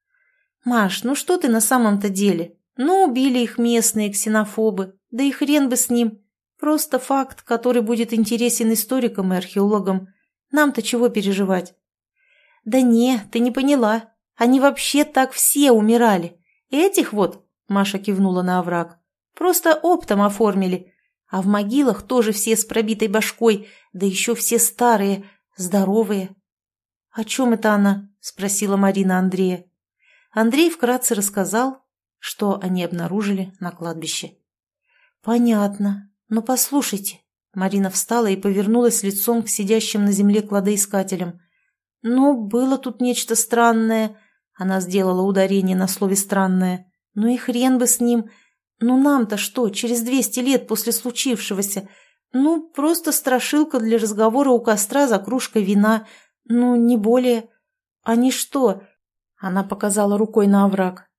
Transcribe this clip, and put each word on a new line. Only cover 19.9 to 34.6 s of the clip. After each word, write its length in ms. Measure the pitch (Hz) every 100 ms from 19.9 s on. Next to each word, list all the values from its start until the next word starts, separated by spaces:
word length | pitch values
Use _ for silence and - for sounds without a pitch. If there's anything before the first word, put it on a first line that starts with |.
| 349 - 202
оформили. 680 | 202 202 214 196 185 185 - _ _ _ -
А 140 | 190
в 40 | 190
могилах 560 | 208 202 269 262 202
тоже 300 | - 254 220
все 240 | 208 220 220
с 80 |
пробитой 440 | - 233 220 214 214
башкой, 600 | 220 208 - 226 208 - - _
да 140 | 185 196
ещё 280 | 190 -
все 240 | 226 - 226
старые, 640 | - - 240 214 196 196 - _ _ -
здоровые». 800 | 180 202 190 220 202 202 190 - _ _ _ _ _ _ _
«О 140 | -
чём 280 | 220 - 247
это 200 | 220 220
она?» — 380 | 202 202 196 - _
спросила 560 | - - 196 196 202 196
Марина 420 | 196 196 185 185
Андрея. 480 | 185 185 185 180 - _ _ _ _ _ _
Андрей 380 | 220 226 269 339
вкратце 440 | - 240 254 -
рассказал, 680 | 202 196 202 185 220 262 262 _ _ _ _
что 400 | - - 202 196
они 220 | 185 185
обнаружили 680 | 170 175 170 196 202 190 185 -
на 100 | 180
кладбище. 680 | - 165 165 160 - 160 _ _ _